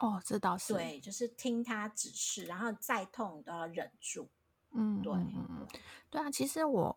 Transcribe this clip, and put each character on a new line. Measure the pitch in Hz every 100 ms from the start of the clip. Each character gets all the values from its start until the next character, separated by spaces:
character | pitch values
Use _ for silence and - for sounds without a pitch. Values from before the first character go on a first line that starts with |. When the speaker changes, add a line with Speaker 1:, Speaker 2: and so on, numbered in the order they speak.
Speaker 1:
哦， | 226 190
这 | - 208
倒 | 196 180
是。 | -
Speaker 2:
对， | 202 165 143
就 | 196
是 | 196 233
听 | - 254 233
他 | 233 220 214
指 | - -
示， | - - - 175
然 | 180
后 | 233 214
再 | - 226
痛 | 190 - 208 156
你 |
都 | 156
要 | 170 165
忍 | 170 - -
住。 | - - - _ _ _ _
Speaker 1:
嗯， | 233 214 202
Speaker 2:
对， | 196
Speaker 1:
嗯， | 185 175 -
嗯， | -
嗯。 | - -
Speaker 2:
对。 | - - - -
Speaker 1:
对 | 302
啊， | 294
其 | - 277
实 | 320
我， | 311 220 -